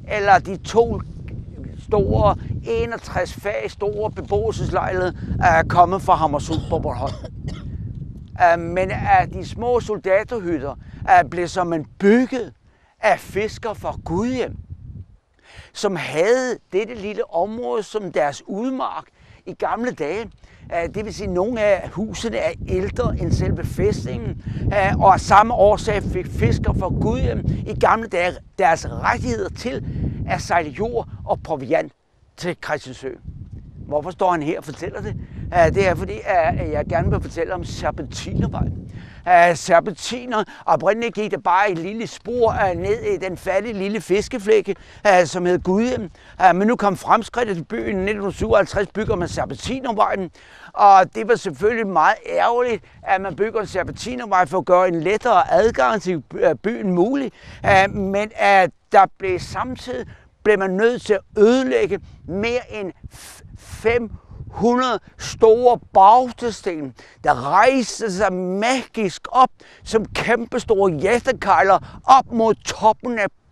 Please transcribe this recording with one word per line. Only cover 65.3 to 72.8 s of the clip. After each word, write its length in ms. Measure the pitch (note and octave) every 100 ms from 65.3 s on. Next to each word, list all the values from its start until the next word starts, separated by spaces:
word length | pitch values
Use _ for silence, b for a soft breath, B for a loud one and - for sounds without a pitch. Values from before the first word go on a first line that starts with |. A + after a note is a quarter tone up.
| - A3 A#3 B3 A#3 -
bagtesten, 1000 | G3 G3 A#3+ B3+ - A#3+ G3+ G3+ D#3+ C3+ A#2 B B
der 280 | D3 C3 C3+
rejste 600 | F3+ B3 C4+ A3+ - G#3+
sig 220 | F3+ G3+
magisk 880 | F#3 F3+ F#3+ A3+ C4 - - G3 - -
op 180 | B3 B3+ - b b
som 220 | - A3+ F#3+
kæmpestore 840 | - D#3 A#3 A#3 B3 - G3 G3
jættekejler 1080 | D3+ F#3+ A#3+ C4+ F#3+ G3+ E3 F#3+ F3+ - -
op 280 | - C4 -
mod 220 | A3+ A3
toppen 640 | G3+ - -